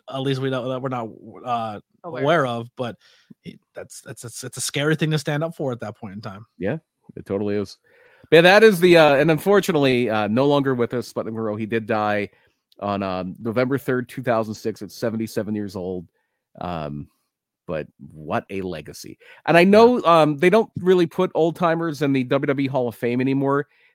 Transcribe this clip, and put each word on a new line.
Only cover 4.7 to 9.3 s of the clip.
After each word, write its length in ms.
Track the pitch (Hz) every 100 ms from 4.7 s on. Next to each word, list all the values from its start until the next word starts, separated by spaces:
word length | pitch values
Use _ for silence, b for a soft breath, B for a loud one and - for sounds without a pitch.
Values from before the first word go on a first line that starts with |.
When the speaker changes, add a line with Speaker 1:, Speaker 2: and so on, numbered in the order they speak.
| 139 147 156
Speaker 1:
thing 160 | 156
to 60 | 156
stand 260 | - 147
up 100 | 165
for 160 | - 139
at 80 | 117
that 180 | 107 -
point 180 | 101
in 60 | 101
time. 260 | 107 98 113 -
Speaker 3:
Yeah, 200 | 95 160 _ _ _
it 120 | - -
totally 280 | 101 104
is. 240 | 104 95 - b b b b b
But 100 | 160
yeah, 20 |
that 220 | 175 208
is 160 | 220 175
the, 160 | 180 165
uh, 180 | 151
and 160 | 139 156